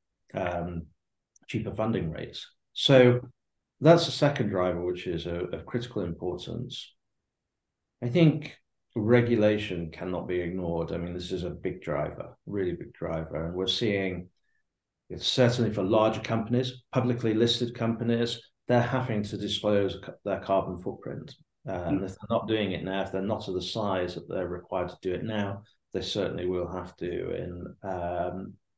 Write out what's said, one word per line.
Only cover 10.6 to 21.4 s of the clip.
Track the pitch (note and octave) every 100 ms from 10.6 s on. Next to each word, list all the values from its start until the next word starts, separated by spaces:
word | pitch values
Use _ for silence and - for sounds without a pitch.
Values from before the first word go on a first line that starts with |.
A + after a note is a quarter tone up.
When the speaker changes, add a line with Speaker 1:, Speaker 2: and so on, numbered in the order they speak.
| E2+ E2+ E2
Speaker 1:
I | E2+
mean, | F2 F2+
this | F2
is | F2+
a | E2+
big | - F2 -
driver, | E2 D2 D2+ - - - -
really | G2+ F2+
big | E2+ -
driver. | - E2+ D#2+ D#2+ D#2 E2
And | F2+
we're | F#2+
seeing, | - A2+ G2+ F#2+ F2 F2+ _ _ _ _ _ _ _ -
it's | - -
certainly | C3+ A#2+ B2+ G#2+
for | G#2
larger | F#2+ A2 A2 -
companies, | - A2+ G#2+ B2 B2+ - _
publicly | B2+ B2 A#2+ A2+
listed | G#2+ A#2 - A#2+
companies, | - A#2 A2+ A#2 A#2 A#2 - - _ -
they're | A#2+
having | A#2+ C3 B2 G#2+
to | G2+ G2+
disclose | G2+ - G#2 G2+ F#2+
c-, | - - -
their | G#2 F#2
carbon | - G2 F#2+ F2
footprint. | G#2 - - - D#2+ -